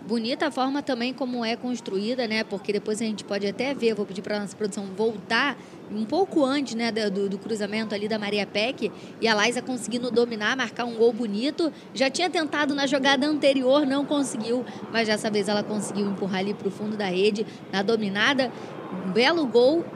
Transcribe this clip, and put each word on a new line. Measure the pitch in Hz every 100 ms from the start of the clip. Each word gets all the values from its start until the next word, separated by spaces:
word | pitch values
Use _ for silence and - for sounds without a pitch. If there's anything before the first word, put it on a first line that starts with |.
| -
Bonita | 233 226 294 349
a |
forma | - 254 277
também | 285 254 240
como | 254 254 247
é | 226 233
construída, | 247 240 - 190 208 247 233
né? | 220
Porque | 220 196 -
depois | 208 202 214
a | 226
gente | 208
pode | - 202 202
até | 190 247
ver, | 262 226 208
vou | 202
pedir | 190
pra | 214 208
nossa | 202 -
produção | 214 202 196 185
voltar | 220 214 175 226 277 254 - - -
um | 208 214
pouco | 311 381 330 262
antes, | 285 254 226
né, | 233
da, | 220 214
do, | 190 202
do | 196
cruzamento | - 220 202 214 220 208
ali | 208
da | 220
Maria | 202 208 196
Peck. | 202 226 - 214 - - -
E | 226
a |
Liza | 214 214 247
conseguindo | - 254 - 240 247
dominar, | 233 240 220 214 262
marcar | 240 - 240
um |
gol | 233 233
bonito. | 214 240 202 262 302 330 - - -
Já | 262
tinha | 262 349
tentado | 349 311 302 294 285
na | 277
jogada | 277 269 277 294
anterior, | 302 277 277 254 277 285
não | 277 285
conseguiu. | 294 262 - 220 247 240 - -
Mas | 226 220
dessa | 214 226
vez | 208 196
ela | 208
conseguiu | 208 214 190 196 202
empurrar | 190 190 190
ali | 196
pro | 208 196
fundo | 185 208 214
da | 202
rede, | 180 202 208 208 - -
na | 190
dominada. | 202 226 208 202 226 277 254 - - - - 185 190
Um |
belo | 190 254 339 277
gol. | 226 247 330 320